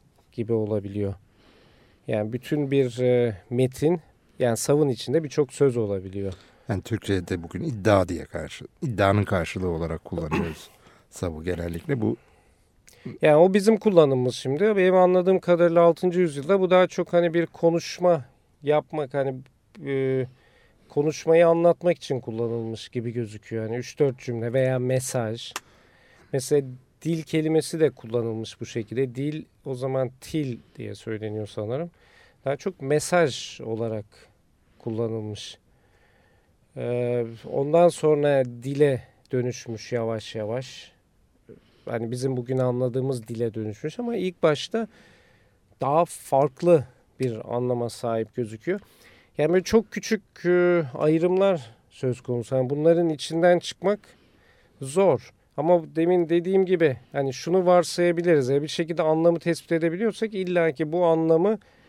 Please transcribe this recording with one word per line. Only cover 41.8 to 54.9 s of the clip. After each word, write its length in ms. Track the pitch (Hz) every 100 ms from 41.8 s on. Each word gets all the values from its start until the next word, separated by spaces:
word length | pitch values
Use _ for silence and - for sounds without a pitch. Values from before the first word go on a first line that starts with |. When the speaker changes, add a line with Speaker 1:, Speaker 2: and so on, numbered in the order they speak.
| -
Speaker 1:
Hani 260 | 117 113
bizim 260 | 123 131 127
bugün 200 | 120 131
anladığımız 680 | 127 123 127 127 131 127 110
dile 260 | 113 117
dönüşmüş 460 | 110 107 104 151 -
ama 160 | 240 233
ilk 280 | 180 175
başta 440 | 165 147 - 226 220 _ - _ _ _ _ _ _ -
daha 240 | 131 151 175
farklı 800 | - - 135 147 - 170 165 - _ _ -
bir 360 | 131 110 - 120
anlama 340 | 123 120 120
sahip 460 | - 117 113 110 -
gözüküyor. 440 | 110 110 - 202 - _ - _ _ -
Yani 160 | 151
böyle 100 | 185
çok 280 | 175 220 -
küçük, 300 | - - 214 _ - 170
e, 380 | 180 175 175 139
ayrımlar 800 | 131 151 160 175 185 196 175 113 - _
söz 320 | - 131 123
konusu. 340 | - 120 113 131
Yani 140 | 127
bunların 400 | 143 156 170 170
içinden 500 | 151 - 160 175 175
çıkmak 400 | - - 190 208 _ _ _ _ _ _ _ -
zor. 520 | 135